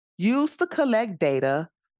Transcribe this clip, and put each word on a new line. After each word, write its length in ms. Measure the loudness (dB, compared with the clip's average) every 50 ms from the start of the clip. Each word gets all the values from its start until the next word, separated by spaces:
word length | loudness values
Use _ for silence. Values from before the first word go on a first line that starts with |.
| _ _ _
used 400 | -2 0 0 2 2 0 0 0 -2
to 80 | -4
collect 520 | -2 0 0 0 2 2 0 0 -2 -2 -2
data 480 | 0 0 0 2 0 0 0 -2 -4 -6 _ _ _ _ _